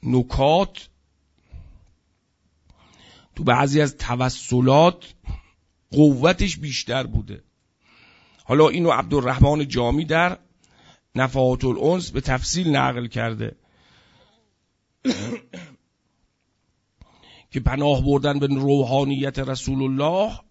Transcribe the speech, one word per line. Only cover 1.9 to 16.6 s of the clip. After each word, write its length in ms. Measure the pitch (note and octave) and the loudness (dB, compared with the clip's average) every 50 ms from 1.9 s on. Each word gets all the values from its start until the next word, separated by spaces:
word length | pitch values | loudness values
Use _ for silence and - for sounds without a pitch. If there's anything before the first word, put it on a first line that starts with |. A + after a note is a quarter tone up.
| _ _ _ _ _ _ _ _ _ _ _ _ _ _ _ _ _ _ _ _ _ _ - - - - _ _ _ | _ _ _ _ _ _ _ _ _ _ _ _ _ _ _ _ _ _ _ _ _ _ -20 -20 -20 -20 _ _ _
تو 100 | - - | -4 0
بعضی 360 | - A#2+ B2 C#3 C#3 C#3 D3+ | 0 2 2 2 2 2 2
از 160 | D3+ C#3 - | 2 2 -2
توسلات 1160 | - - - B2 B2 B2+ B2+ B2 - - - B2 B2 B2 B2+ C3+ D3 D#3+ F3+ F3+ - - - - _ _ - - - _ _ _ _ _ _ _ _ _ _ | -6 -6 -6 -2 -2 -2 -2 -4 -6 -6 -2 0 2 2 4 6 6 6 4 2 0 -20 -20 -20 _ _ -12 -12 -12 _ _ _ _ _ _ _ _ _ _
قوتش 680 | - C#3+ D3+ D3+ C#3 B2 C3 E3+ F#3 F3+ - G3 D#3+ | 4 6 6 6 6 4 2 0 2 2 -2 -4 -4
بیشتر 500 | - C#3+ D3+ B2+ - - - A#2 C3 C3 | -6 -10 -8 -8 -8 -8 -6 -6 -6 -6
بوده. 360 | A#2+ A2 A2+ G#2 F#2 G2+ - _ _ _ _ _ _ _ _ _ _ _ _ _ _ _ _ _ _ _ _ _ | -4 -4 -6 -6 -6 -14 -18 _ _ _ _ _ _ _ _ _ _ _ _ _ _ _ _ _ _ _ _ _
حالا 240 | - D#3 D3 D#3 D#3 | 0 4 6 6 6
اینو 220 | - E3+ E3+ E3 | 6 2 0 0
عبدالرحمن 760 | B2+ A2+ - E2+ - C#3+ B2 B2 B2+ A#2 C#3 C#3 D3 D#3 D3 C#3 | 0 0 -2 -2 -2 -2 0 -2 4 4 4 4 4 0 -2 -2
جامی 360 | - B2 A#2+ A#2 B2+ D3 E3 | -2 -2 0 0 0 -2 -2
در 340 | D3+ D#3 D#3+ F3 F3+ F#3 - _ _ _ _ _ _ _ _ _ - - _ _ _ _ | -2 0 0 0 0 -2 -6 _ _ _ _ _ _ _ _ _ -20 -20 _ _ _ _
نفحات 500 | B2 C3 C3 B2+ C3+ B2+ B2+ B2+ B2 C3+ | -4 -4 -2 0 0 2 2 2 0 -2
الانس 460 | C3 A#2 - - D3+ F3 F#3 E3+ - | -2 -2 0 0 0 0 0 -4 -6
به 100 | - C3 | -8 -6
تفصیل 560 | C3+ C3 C3 B2+ - - - E3+ F#3 D#3+ D3 | -4 -2 -4 -4 -4 -4 -4 -2 0 0 0
نقل 300 | C3+ C3 C3 B2 A#2+ A#2+ | 0 0 0 -2 -6 -8
کرده 500 | A#2 - - A#2 A#2 A2+ A2 A2+ A2 - _ _ _ _ _ _ _ _ _ _ _ _ _ _ _ _ _ _ _ _ _ _ _ _ _ _ _ _ _ _ | -8 -6 -6 -6 -6 -6 -6 -8 -10 -10 _ _ _ _ _ _ _ _ _ _ _ _ _ _ _ _ _ _ _ _ _ _ _ _ _ _ _ _ _ _
<coughs> 120 | C4+ A#3 - G#3 - A3 G#3+ - _ - F3+ F3 D3+ C3 _ _ _ _ _ _ _ _ _ _ _ _ _ _ _ _ _ | -4 -4 -4 -6 -10 -10 -12 -14 _ -20 -20 -20 -20 -20 _ _ _ _ _ _ _ _ _ _ _ _ _ _ _ _ _